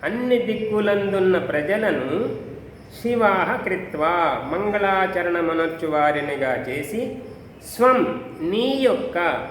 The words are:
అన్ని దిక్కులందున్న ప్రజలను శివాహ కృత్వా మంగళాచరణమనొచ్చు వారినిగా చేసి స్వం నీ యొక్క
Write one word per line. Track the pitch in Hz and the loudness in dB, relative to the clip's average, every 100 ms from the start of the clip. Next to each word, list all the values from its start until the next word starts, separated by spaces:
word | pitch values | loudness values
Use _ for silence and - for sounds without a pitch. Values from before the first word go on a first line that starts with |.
అన్ని | 147 226 247 240 | -4 -2 2 2
దిక్కులందున్న | 208 214 214 214 208 202 196 196 185 180 | 2 -2 0 0 2 2 2 2 4 2
ప్రజలను | - 147 151 208 220 147 131 165 262 - - - - - - - | 2 -2 0 0 2 0 -2 -2 -2 -6 -10 -14 -16 -20 -20 -8
శివాహ | 233 240 214 190 170 240 | -2 2 4 4 0 -2
కృత్వా | - 185 185 156 156 175 165 123 127 | -2 -4 -4 -2 0 2 2 0 -2
మంగళాచరణమనొచ్చు | 165 208 208 196 190 185 180 175 175 165 165 165 165 165 | -2 0 0 2 2 2 0 0 0 0 0 0 -2 -2
వారినిగా | 151 147 147 143 143 131 123 127 | 2 4 2 -2 -2 0 -2 -4
చేసి | 139 147 214 254 - - - - - - - | -6 -4 -4 -4 -6 -12 -16 -18 -20 -16 2
స్వం | 247 254 170 - - - | 4 6 2 -2 -10 -6
నీ | 160 202 254 269 | -2 0 0 2
యొక్క | 262 190 - 170 170 135 - | 2 2 -2 0 0 0 -4